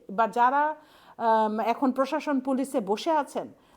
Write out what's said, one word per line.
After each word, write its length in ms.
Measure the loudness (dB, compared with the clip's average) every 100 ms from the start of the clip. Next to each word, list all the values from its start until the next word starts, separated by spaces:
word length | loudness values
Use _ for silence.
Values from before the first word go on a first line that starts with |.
| -8
বা 160 | -2 0
যারা, 480 | 2 2 4 0 -2 -12 -20 -20 -4
আম, 420 | 2 4 2 0
এখন 320 | -2 0 0
প্রশাসন 480 | 0 0 -2 -2 -2
পুলিশে 420 | 0 -2 -2 -2
বসে 300 | -2 -2 0
আছেন, 360 | 0 0 -6 -10 -12 _